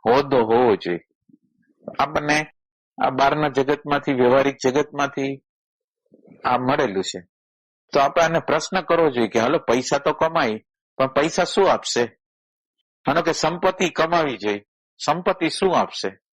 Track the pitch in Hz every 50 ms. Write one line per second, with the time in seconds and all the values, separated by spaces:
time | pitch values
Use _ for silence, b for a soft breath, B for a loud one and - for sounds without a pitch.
0 | _ 113 120 135 143 139 139 127 117 110 113 120 127 120 104 92 - - 87 85
1 | _ _ _ _ _ _ - _ _ _ _ _ _ _ _ _ _ - - -
2 | 139 143 151 156 147 147 151 151 156 - _ _ _ _ _ _ _ _ _ -
3 | - 135 135 131 135 139 147 151 151 147 131 139 135 131 147 143 - 147 147 143
4 | - - 139 123 123 123 127 135 135 139 135 - - 131 123 143 147 147 - 143
5 | 143 139 - - 135 139 139 135 _ _ _ _ _ _ _ _ _ _ _ _
6 | _ _ _ _ _ - - _ - - 127 123 127 127 139 151 143 117 95 95
7 | 92 - - 95 90 _ _ _ _ _ _ _ _ _ _ _ _ _ - 143
8 | 139 139 - 175 165 160 165 160 - - 143 160 - - - 190 170 - 170 165
9 | 165 156 127 120 117 104 - 117 113 123 151 165 - - 117 127 131 - 147 139
10 | - 156 151 - 165 160 165 170 147 120 107 110 _ _ _ _ _ _ _ -
11 | 131 131 - 139 147 160 - - 180 170 - - 190 175 127 110 - - - 120
12 | 120 117 _ _ _ _ _ _ _ _ _ _ _ _ _ _ _ _ _ _
13 | _ - 139 165 165 165 156 - - 156 165 180 - - - - 196 165 - -
14 | 160 160 175 170 160 143 123 101 95 104 104 101 101 _ _ _ _ _ _ _
15 | - - 151 170 180 202 185 - 165 160 - - 202 190 170 127 101 - - -
16 | - 98 95 _ _ _